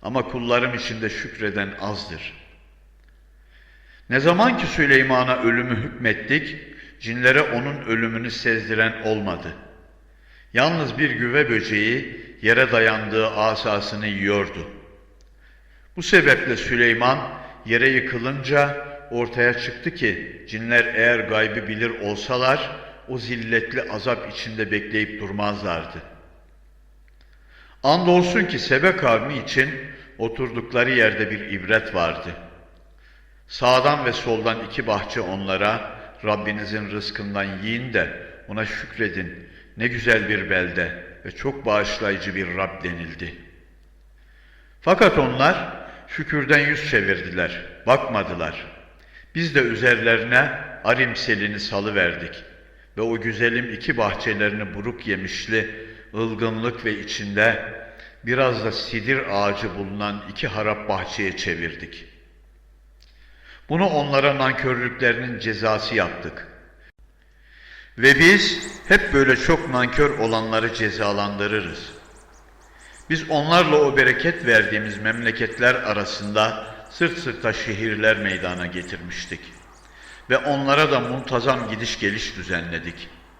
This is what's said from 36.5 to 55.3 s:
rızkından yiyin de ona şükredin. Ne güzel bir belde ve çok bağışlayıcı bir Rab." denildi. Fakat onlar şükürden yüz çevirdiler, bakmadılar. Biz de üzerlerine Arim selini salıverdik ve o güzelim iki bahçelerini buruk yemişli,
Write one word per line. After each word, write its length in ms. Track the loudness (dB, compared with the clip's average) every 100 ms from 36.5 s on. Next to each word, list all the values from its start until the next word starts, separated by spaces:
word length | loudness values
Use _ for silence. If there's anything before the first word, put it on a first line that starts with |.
| -6 -4 -6 -6
rızkından 540 | -8 -8 -8 -6 -4 -4 -4
yiyin 300 | -6 -6 -2
de 340 | -2 -2 -6 -16 -18 -12
ona 180 | -8 -6
şükredin. 840 | -6 -10 -4 -4 -4 -8 -10 -18 -20 -20 -4
Ne 120 | -4
güzel 400 | -2 2 2 2
bir 220 | -2 0
belde 540 | 0 0 -2 -4 -6 -14 -16
ve 60 | -16
çok 360 | -8 -6 -4 0
bağışlayıcı 680 | 0 0 -2 -2 -2 -4
bir 220 | -6 -6 -4
Rab." 280 | -4 -4
denildi. 500 | -8 -8 -10 -10 -12 -14 -20 -20 -20 _ _ _ _ _ _ -20 -20 -20 _ _
Fakat 380 | 2 6 6 6
onlar 680 | 0 4 4 4 -2 -12 -16 -18 -14
şükürden 600 | -10 -4 -2 4 4 4
yüz 220 | -2 0
çevirdiler, 720 | 0 2 0 -2 -2 -4 -4 -12 -10 2
bakmadılar. 880 | 2 4 -4 -4 -4 -6 -6 -14 -18 -20 -20 -20 -20 -12
Biz 200 | -6 0
de 60 | 2
üzerlerine 880 | 2 2 4 4 4 2 4 2 2 -2 -10 -6
Arim 320 | 0 2 2 0
selini 440 | -2 0 0 -4
salıverdik 840 | -6 -4 -2 2 0 0 -10 -14 -18 -20 -20 -20 _ -6
ve 60 |
o 180 | -4 -2
güzelim 540 | -4 0 0 0 -4
iki 220 | -8 -4 0
bahçelerini 800 | 0 0 -4 0 0 -2 -8
buruk 320 | -6 -8 -8 -4
yemişli, 800 | -4 -4